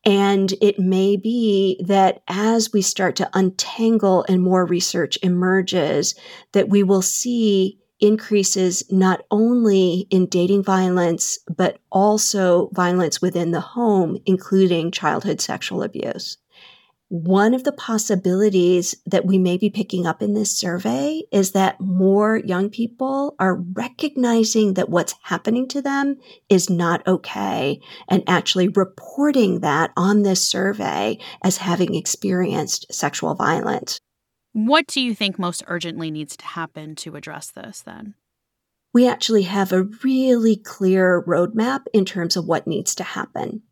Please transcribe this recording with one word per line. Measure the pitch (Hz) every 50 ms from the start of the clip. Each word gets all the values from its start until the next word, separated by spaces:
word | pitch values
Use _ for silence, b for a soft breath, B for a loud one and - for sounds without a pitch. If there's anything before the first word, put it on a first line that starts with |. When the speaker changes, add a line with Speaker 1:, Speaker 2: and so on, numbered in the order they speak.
| _
Speaker 1:
And | 214 196 196 202 196 202 196 196 185 190 -
it | 214 208 202 -
may | 185 185 190 190 190 196 202
be | 190 196 220 240 240 226 214 202 190 196 190 190 - 180
that | 175 202 196 190 185 - - _
as | - 180 196 214 220 226 233 220 -
we | - 208
start | 185 - - - 190 175 -
to | - 185 - -
untangle | 185 190 185 185 - - - - - 226 226 226 214 208 196 185 175 - -
and | 185 185
more | 180 185 190 185 180
research | 170 175 175 - - - 175 156 135 - -
emerges, | - 185 180 175 180 185 185 190 185 185 185 180 147 151 - 143 175 - - B B B B B B B -
that | 202 - 214
we | 196 202
will | 196 185 196 190
see | 185 - - - - 247 240 233 220 214 202 190 190 196 - _ _ _ _ _
increases | 208 208 214 214 - - 214 208 190 - - 196 185 180 180 - - -
not | 190 190 185 185 180 - - _
only | 208 208 226 233 247 247 226 214 196 190 185 180 165 185 196 _
in | 196 185 180
dating | 180 - 180 175 185 202 202 196
violence, | 202 190 185 185 180 180 185 175 170 170 156 - - - - _ - 160
but | - 185 165 - - _ _
also | - 190 196 208 214 214 - - - 202 185 180 175 175 180 - -
violence | - 180 175 180 185 175 151 - -
within | - 180 180 175 175 170
the | 170 160
home, | - - - 240 240 226 208 190 175 160 185 - _
including | 196 185 185 - - 196 190 190 180 175 165 160 170
childhood | - - - 151 160 - - - 160 165
sexual | - - - - - - 190 180 -
abuse. | - - - - - - - - - - _ _ b b b b b b b b b b b _ _
One | 185 170 160 175 190 196 208 226 254
of | 254 254
the | -
possibilities | - - - - 226 214 214 - 208 185 - 180 180 190 208 214 190 185 175 175 180 180 180 - - _ _
that | 175 185 175 -
we | 185 190
may | 185 185 180 180
be | 180 214 208
picking | - 214 - - - 180 170
up | 165 156 _
in | 208 202 202
this | 214 208 - -
survey | - 214 180 170 180 190 220 240 262 277 294 311 320 - _
is | - 202 190 196 -
that | 196 190 185 - -
more | 185 190 180 185 185 190 196 202 208 214 220
young | - - 196 180 180 196 214
people | - - 233 226 - - 262 262 269 277 277 285 - -
are | 185 190 180
recognizing | 175 175 175 185 208 233 247 - - 320 294 - 262 247 240 233 226 220 220 - 220 214 202 190
that | 190 - -
what's | 165 - - - - _
happening | _ - 180 175 _ 220 226 247 262 254
to | - 285
them | 262 277 277 277 277 285 277 277 B B B B B _
is | 202 185 170 -
not | 180 170 175 165 175 170 -
okay | - 185 180 - - - 101 101 98 - 120 123 139 143 143 B B B B B -
and | - 143 -
actually | - 180 175 - - - 185 180
reporting | 202 - 196 185 190 _ - - - - 269 285 294 277 269 220 190 175 175
that | - 151 139 156 165 - _
on | - 175 196 208 208 202
this | 196 185 180 -
survey | - - 196 190 196 202 214 196 - 73 87 101 110 220 220 B B B B -
as | 190 -
having | - 180 185 175 190 180 - -
experienced | 156 - - - - - 196 185 180 185 - - - 220 185 - - - _ -
sexual | - - 143 - - - 160 147
violence. | 185 - - - - - - - - - - - - _ _ _ _ _ _ _ _ _ _
Speaker 2:
What | _ 214 214 233 285 320 302
do | - - 269
you | 254 240 214
think | - 214 196 175 -
most | 185 175 175 - -
urgently | - 175 175 165 170 - 160 165 160
needs | 156 151 151 147 -
to | - -
happen | - - 170 165 156 _ 160 151 156 156
to | - - 165 147
address | 147 - - 147 147 - -
this | - - - 226 202 - -
then? | - - - 220 208 208 _ _ _ _ _ _ _ _ _ _ _ _ _ _ _ -
Speaker 1:
We | 240 247
actually | 247 - - - - 226 208 190
have | 175 196 202 190 185
a | 185 185 190 208 220 - -
really | 262 262 262 262 262 247 233 220 226 214
clear | 202 _ - - - 196 185 190 190 185 180 180 175 -
roadmap | 175 170 160 180 196 220 220 220 247 269 269 _ - -
in | 214 190
terms | - - 190 170 170 -
of | 185 165
what | 175 165 - -
needs | - 165 - - - -
to | - 185
happen. | - - - - - _ - - - 220 214 _ _